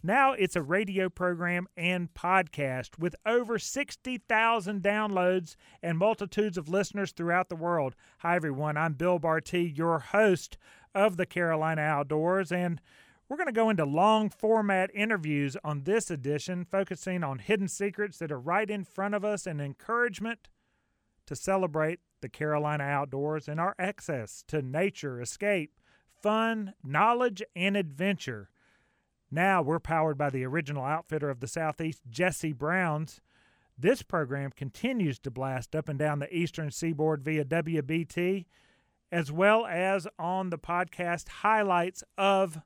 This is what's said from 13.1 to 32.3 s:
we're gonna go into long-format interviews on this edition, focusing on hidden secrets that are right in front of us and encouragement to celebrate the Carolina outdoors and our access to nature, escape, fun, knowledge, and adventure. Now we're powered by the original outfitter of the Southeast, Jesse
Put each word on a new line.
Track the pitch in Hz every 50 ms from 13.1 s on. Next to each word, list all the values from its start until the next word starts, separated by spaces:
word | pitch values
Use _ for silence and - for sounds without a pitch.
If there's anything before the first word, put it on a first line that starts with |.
| _ _ _ _
we're | 269 302
gonna | 370 302
go | 226 226 226 220
into | 214 175 156
long-format | 139 143 156 185 214 220 220 214 202 - _ - 214 226 226 208 202 196 185 185 196 208
interviews | 202 208 226 226 196 156 151 151 143 143 139 131 - _
on | 151 151 143 135
this | 160 202 226 - -
edition, | 175 151 123 139 147 151 - - 180 180 180
focusing | - - 196 196 - 190 - - 190 185 180 170
on | 139 135 123
hidden | 104 - 202 208 196 180
secrets | - - 202 202 185 - 208 208 165 -
that | 170 151
are | 147 127
right | 120 147 175 202 220 196
in | 214 202 185
front | - _ - 190 202 208
of | 208 190
us | 208 208 196 - 190
and | 160 147
encouragement | 143 139 139 _ - - 226 240 240 240 196 - 196 226 233 - _ - _ _ _ _ _ _ _ _ _ _ _ _ _ _ _
to | - 143
celebrate | 123 - - 190 196 190 175 147 156 156 156 170 - _ _ _ _
the | - 123
Carolina | - - 151 151 151 147 151 147 151 147 143
outdoors | 139 143 139 143 135 127 135 143 147 156 156 143 -
and | 147 156
our | 170 190 202 -
access | 180 196 202 - - - 156 131 110 104 - - - -
to | - 156
nature, | 135 127 131 151 185 196 - - - 143 127 120
escape, | 123 - - - 202 208 208 185 151 151 _ _ _ _ _ _ _ _ _ _
fun, | - 208 214 220 226 226 226 220 214 196 - _ -
knowledge, | 131 139 151 196 226 240 240 254 247 202 185 214 - _
and | 175 180 196 196
adventure. | 208 190 156 139 135 180 196 202 - - - 120 107 101 - _ _ _ _ _ _ _ _ _ _ _ _ _ _ _ _
Now | 135 156 180 196 196 180 151
we're | 131 160 165
powered | - - 160 160 156 160 151 135
by | 147 143
the | 135 135 127
original | 131 131 165 160 139 147 143 127
outfitter | 135 151 160 170 _ 156 156 147 147
of | 135 120
the | 127 127
Southeast, | - 170 160 156 151 - 165 - 110 - _ 123
Jesse | 110 127 175 185